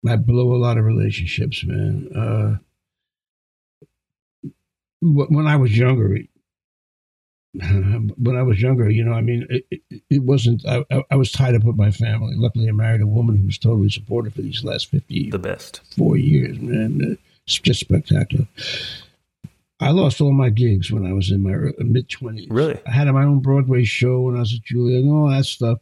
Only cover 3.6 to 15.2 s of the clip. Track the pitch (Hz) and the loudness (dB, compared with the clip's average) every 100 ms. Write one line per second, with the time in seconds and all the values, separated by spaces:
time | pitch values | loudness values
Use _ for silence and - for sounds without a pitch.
3.6 | _ _ - _ _ _ _ _ 143 - | _ _ -20 _ _ _ _ _ -18 -18
4.6 | _ _ _ _ 170 143 135 147 151 151 | _ _ _ _ 2 2 2 2 2 2
5.6 | 127 107 127 131 104 98 - _ _ _ | 4 4 4 2 2 0 -6 _ _ _
6.6 | _ _ _ _ _ _ _ _ _ 95 | _ _ _ _ _ _ _ _ _ -10
7.6 | 87 98 95 113 110 - 120 123 127 101 | 0 0 2 0 -2 -2 0 2 2 2
8.6 | 123 131 110 110 117 117 113 120 123 123 | 2 2 2 2 2 0 0 -2 -2 -6
9.6 | - 165 _ - _ 139 127 135 117 117 | -6 -14 _ -20 _ 0 2 2 2 0
10.6 | - 123 139 131 - 135 131 - 127 117 | 0 -4 -2 -4 0 0 0 0 2 4
11.6 | 113 107 104 101 117 110 110 - 117 110 | 2 2 2 2 0 -2 -4 -2 -2 0
12.6 | 110 107 110 113 104 110 117 104 98 98 | 0 0 2 2 2 2 2 2 0 0
13.6 | 117 113 101 - - 117 110 - 104 107 | 0 2 2 -2 -4 -6 -4 -8 -10 -8
14.6 | 135 - - 143 - - | -8 -8 -4 -4 -4 -6